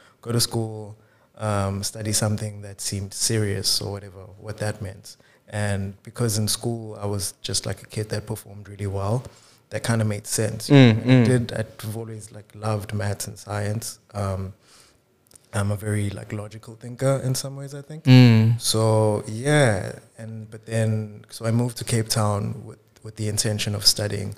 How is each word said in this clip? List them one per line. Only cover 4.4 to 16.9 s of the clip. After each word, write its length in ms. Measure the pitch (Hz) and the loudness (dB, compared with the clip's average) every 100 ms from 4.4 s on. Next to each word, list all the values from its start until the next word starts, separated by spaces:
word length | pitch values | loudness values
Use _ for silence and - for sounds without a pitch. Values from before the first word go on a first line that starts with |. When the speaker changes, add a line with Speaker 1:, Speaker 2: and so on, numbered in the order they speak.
| 107 107 | -14 -6
Speaker 1:
that 240 | 107 104 | -6 -6
meant. 360 | 98 95 - - _ _ _ | -10 -12 -20 -20 _ _ _
And 540 | 107 104 98 98 98 | -4 -2 -2 -4 -10
because 340 | - - 120 104 | -16 -2 0 2
in 100 | 107 | 0
school 500 | - 120 117 110 107 | 0 -2 -4 -8 -6
I 60 | 104 | -4
was 280 | 101 92 - | -2 -4 -8
just, 240 | - 98 - | -4 -4 -4
like, 180 | 92 | -8
a 20 | - | -8
kid 240 | - 110 | -8 -4
that 160 | 104 104 | -6 -6
performed 420 | 110 - 101 101 | -10 -10 -18 -16
really 180 | 101 101 | -6 -4
well, 360 | 98 98 123 - - - _ _ | -2 0 -2 -2 -18 -20 _ _
that 140 | 107 | -6
kinda 220 | - 113 107 | 0 2 2
made 220 | 104 - | -2 -4
sense. 420 | - 110 - - | -2 -2 -4 6
Speaker 2:
Mm, 280 | 139 123 110 | 8 10 6
Speaker 1:
I 40 | 117 | 6
Speaker 2:
mm. 200 | 131 120 | 6 6
Speaker 1:
did, 260 | 127 117 | 4 0
I've 440 | - 110 - 110 110 | -4 -6 -8 -10 -8
always, 340 | 113 110 - | -10 -12 -14
like, 200 | 107 - 104 | -18 -18 -6
loved 380 | 110 107 95 | -2 -2 -2
maths 340 | 104 101 98 - | -2 -2 -4 -8
and 100 | 104 | -12
science. 640 | - 104 104 110 - - _ | -6 -4 -2 -4 -6 -12 _
Um, 400 | 104 98 95 95 - _ - - _ _ _ _ - _ | -4 -4 -2 -6 -12 _ -20 -20 _ _ _ _ -20 _
I'm 180 | 101 101 | -2 0
a 40 | 101 | 0
very, 320 | 107 104 101 | 0 0 0
like, 240 | 95 110 | -4 -8
logical 420 | 107 104 110 - 110 | -10 -10 -14 -18 -16
thinker 460 | 120 | -14